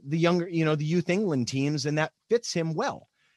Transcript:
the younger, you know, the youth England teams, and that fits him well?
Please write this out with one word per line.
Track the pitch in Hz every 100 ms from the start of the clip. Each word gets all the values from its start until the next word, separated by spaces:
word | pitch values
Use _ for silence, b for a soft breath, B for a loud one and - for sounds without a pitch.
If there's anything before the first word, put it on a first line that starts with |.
| 139
the | 160
younger, | 170 175 180
you | 165
know, | 156
the | 156
youth | 151 175 165
England | 185 208 135 113
teams, | 135 143 151 147
and | 151
that | 156 - _
fits | 233 -
him | 175 165
well? | 160 262 - - _ _